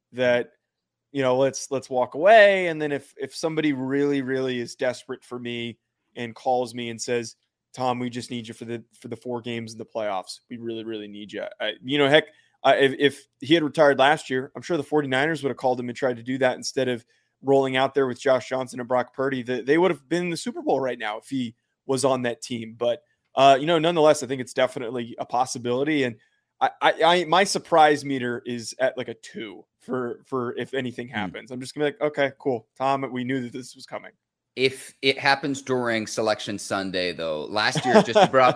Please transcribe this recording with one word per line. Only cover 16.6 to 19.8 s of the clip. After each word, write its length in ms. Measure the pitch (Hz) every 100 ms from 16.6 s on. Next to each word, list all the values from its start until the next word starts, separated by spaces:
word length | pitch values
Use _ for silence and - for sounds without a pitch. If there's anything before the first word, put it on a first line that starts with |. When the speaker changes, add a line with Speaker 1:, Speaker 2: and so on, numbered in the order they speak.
| 123 - 127
Speaker 1:
of 160 | 120 - _ _ _
rolling 340 | 131 135 135 131
out 180 | 135
there 120 | 139 131
with 140 | 120
Josh 280 | 135 127 -
Johnson 300 | 131 127 127
and 100 | 120
Brock 260 | 127 120
Purdy. 280 | - 135 131
The, 200 | 120 127
they 160 | 120
would 120 | 156